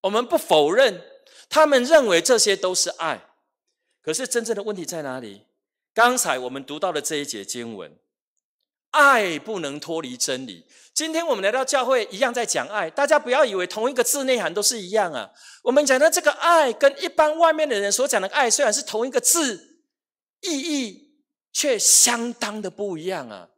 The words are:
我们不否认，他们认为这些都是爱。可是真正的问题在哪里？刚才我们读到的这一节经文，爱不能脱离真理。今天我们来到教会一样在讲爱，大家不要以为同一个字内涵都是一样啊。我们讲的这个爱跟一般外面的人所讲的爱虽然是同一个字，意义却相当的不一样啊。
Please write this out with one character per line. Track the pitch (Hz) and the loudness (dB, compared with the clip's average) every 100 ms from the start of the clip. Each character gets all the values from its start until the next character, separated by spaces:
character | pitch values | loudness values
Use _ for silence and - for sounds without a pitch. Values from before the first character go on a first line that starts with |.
我 | 190 | 0
们 | 214 | -2
不 | 247 330 | 0 -2
否 | - 160 147 | 4 4 4
认， | 208 262 180 - - _ - _ | 4 2 0 -18 -20 _ -20 _
他 | 302 311 | 4 6
们 | 269 | 4
认 | 247 320 233 | 6 6 6
为 | 170 | 2
这 | 170 233 | 4 2
些 | 214 196 | 4 2
都 | 185 | 0
是 | 185 175 | -2 -4
爱。 | - 160 113 _ _ _ _ _ _ _ _ | -4 -6 -6 _ _ _ _ _ _ _ _
可 | - | -6
是 | 240 254 | -6 -4
真 | 240 | -4
正 | 226 208 | -4 -6
的 | |
问 | 208 | -6
题 | 196 | -8
在 | 156 170 | -8 -10
哪 | 143 127 | -8 -10
里？ | 113 101 _ _ _ _ _ | -12 -18 _ _ _ _ _
刚 | - 240 254 | 2 2 2
才 | 175 131 | -2 -2
我 | 123 | -4
们 | 135 | -10
读 | 135 151 | -12 -6
到 | 185 | -4
的 | 151 | -4
这 | 139 151 | -4 -6
一 | 143 | -6
节 | 107 | -10
经 | 98 123 117 | -10 -12 -10
文， | 104 78 _ _ _ _ _ _ _ _ _ _ | -14 -16 _ _ _ _ _ _ _ _ _ _
爱 | 294 285 254 196 151 | 4 6 6 2 -4
不 | - 202 | -8 -8
能 | 147 147 | -6 -8
脱 | 165 165 | -8 -8
离 | 139 123 | -8 -6
真 | - 131 131 | -4 -4 -8
理。 | 87 _ _ _ | -18 _ _ _
今 | - 320 | -6 -4
天 | 320 339 | -4 -2
我 | |
们 | 220 | 0
来 | 190 | 0
到 | 247 | -2
教 | 262 277 | 0 -2
会 | 226 262 208 | 2 0 0
一 | 190 | -2
样 | 254 | -2
在 | 240 226 | -2 -4
讲 | 147 131 | -4 -4
爱， | 208 165 | -6 -4
大 | - 277 | -2 2
家 | 302 | 2
不 | 247 | 2
要 | 254 | 2
以 | 269 | 2
为 | 190 180 | 0 -4
同 | 214 240 | -4 -4
一 | |
个 | 254 | 0
字 | 233 285 | -2 0
内 | 262 247 | 0 0
涵 | 170 | 0
都 | 180 | -2
是 | 208 240 | -2 -4
一 | 180 | -2
样 | 214 185 | 0 0
啊。 | 139 98 _ - - | -4 -10 _ -20 -6
我 | 233 | 2
们 | 262 | 2
讲 | 294 262 | 4 4
的 | 311 | 4
这 | 339 | 4
个 | 320 | -2
爱 | 269 330 339 269 | 0 4 4 4
跟 | 220 277 277 | 2 2 2
一 | 349 | -4
般 | - 302 320 | 2 2 4
外 | 330 | 4
面 | 311 302 | 4 0
的 | 214 | 0
人 | 202 | 0
所 | 202 277 | 0 0
讲 | 220 | 0
的 | 190 | 0
爱 | 294 247 | 0 0
虽 | - | 2
然 | 262 | 0
是 | 233 | 0
同 | - 220 254 | -4 -6 -2
一 | |
个 | 262 | -2
字， | - 339 277 190 _ _ _ _ _ _ _ _ | 0 0 0 -4 _ _ _ _ _ _ _ _
意 | 359 285 | -6 -6
义 | 320 294 226 185 _ _ _ _ _ | -4 -4 -6 -10 _ _ _ _ _
却 | - 294 220 | -4 -2 0
相 | - - - 233 240 | 2 4 4 0 -6
当 | 233 214 214 | -6 -8 -8
的 | 202 | -10
不 | - 202 165 | -8 -8 -6
一 | 170 | -8
样 | 185 123 | -8 -10
啊。 | 101 87 | -16 -20